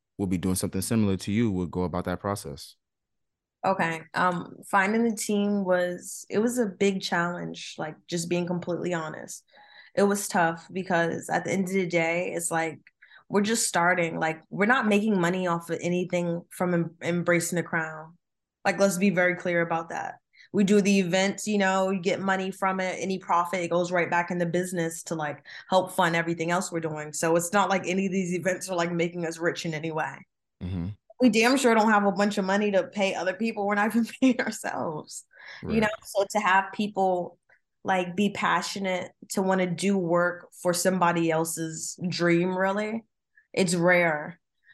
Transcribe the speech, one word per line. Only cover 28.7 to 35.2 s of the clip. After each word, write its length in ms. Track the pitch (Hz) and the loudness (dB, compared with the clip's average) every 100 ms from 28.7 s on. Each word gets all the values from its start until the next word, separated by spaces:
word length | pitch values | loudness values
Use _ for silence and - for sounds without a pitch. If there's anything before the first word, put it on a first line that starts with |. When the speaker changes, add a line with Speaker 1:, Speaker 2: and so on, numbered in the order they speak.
Speaker 2:
like, 160 | 180 170 | -2 -2
making 360 | 175 170 175 165 | 0 -2 -2 -6
us 120 | 165 | -2
rich 260 | 170 - | -4 -2
in 100 | 175 | -6
any 180 | 156 160 | -6 -6
way. 340 | 156 139 139 - _ _ _ | -4 -6 -8 -18 _ _ _
Speaker 1:
Mm-hmm. 240 | 90 92 87 104 _ - | -8 -6 -6 -8 _ 2
Speaker 2:
We 80 | 254 | 4
damn 280 | 214 233 269 | 6 4 4
sure 180 | 254 | 4
don't 160 | 226 214 | 4 6
have 140 | 208 | 4
a 60 | 202 | 4
bunch 240 | 190 208 208 | 2 0 0
of 60 | 190 | 0
money 240 | 202 208 | 0 2
to 120 | 196 | 0
pay 300 | 170 208 196 | 0 -2 -2
other 200 | 160 175 | 0 -4
people. 320 | 185 226 208 202 | -2 -4 -2 -2
We're 100 | 208 | 0
not 180 | 214 | 2
even 120 | 220 220 | 2 0
<laughs> 60 | - | 2
paying 200 | 262 247 | 2 4
ourselves, 840 | 254 - - - 202 156 - - | -2 -4 -6 -4 -6 -6 -10 -16